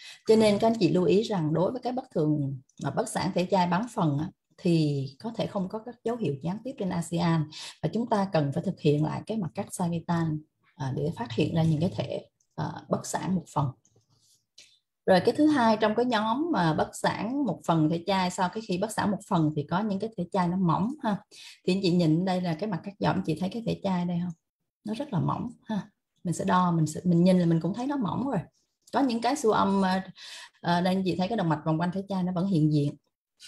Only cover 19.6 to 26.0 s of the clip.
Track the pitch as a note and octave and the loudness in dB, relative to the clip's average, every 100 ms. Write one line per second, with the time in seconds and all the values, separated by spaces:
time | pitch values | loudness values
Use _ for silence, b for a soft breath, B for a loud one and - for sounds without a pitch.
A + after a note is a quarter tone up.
19.6 | C#3 E3+ A3 G3 A3 - F3 G3 F3 F#3 | -2 -2 -2 -2 -4 -6 -4 0 0 2
20.6 | F3 D3 G3+ D4+ A#3 G3+ - B B B | 2 2 0 -2 -4 -4 -6 B B B
21.6 | - F#3 G3 F3 E3 D#3 F#3+ F3+ F3+ D#3 | -2 0 2 4 4 4 2 0 -2 -2
22.6 | A3 - - - F3+ D#3+ F#3+ D#3 F#3 A#3 | -4 -6 -8 -4 -2 0 -2 -2 -4 -4
23.6 | A3+ E3+ G3 F3+ F3 F3 F3 E3 _ _ | -4 -4 -2 -2 -2 -2 -4 -8 _ _
24.6 | _ _ G#3 A3 - F3 D3 - B3 - | _ _ -8 -8 -4 -2 0 -2 -6 -10
25.6 | - G#3+ - _ | -8 -6 -6 _